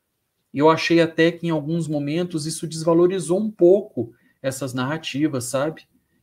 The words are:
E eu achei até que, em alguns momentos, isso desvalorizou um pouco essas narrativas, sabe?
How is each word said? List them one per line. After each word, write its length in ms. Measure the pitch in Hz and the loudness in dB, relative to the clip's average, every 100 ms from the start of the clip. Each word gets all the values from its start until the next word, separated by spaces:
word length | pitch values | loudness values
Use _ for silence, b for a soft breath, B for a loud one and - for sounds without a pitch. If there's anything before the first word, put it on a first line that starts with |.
| _ _ _ _ _ | _ _ _ _ _
E 60 | 131 | 2
eu 100 | 151 | 4
achei 300 | 156 - 170 | 4 2 2
até 300 | 165 165 165 | 2 2 0
que, 160 | 170 170 | 2 -4
em 40 | |
alguns 360 | 160 143 170 151 | -4 -2 -4 -2
momentos, 600 | 147 143 156 180 170 147 | -4 -2 -4 -4 -6 -6
isso 200 | 160 170 | -8 -8
desvalorizou 720 | 160 165 165 180 190 151 185 | -4 0 4 4 2 -2 -2
um 120 | 214 | -2
pouco 640 | - 175 196 196 - 117 B B B | 2 4 6 2 -6 -8 B B B
essas 320 | 135 131 139 | -8 -6 -6
narrativas, 720 | 123 127 160 - 135 151 135 | -4 -4 -4 -6 -2 -2 -2
sabe? 380 | 120 135 147 160 - _ _ _ | -4 -2 -4 -6 -16 _ _ _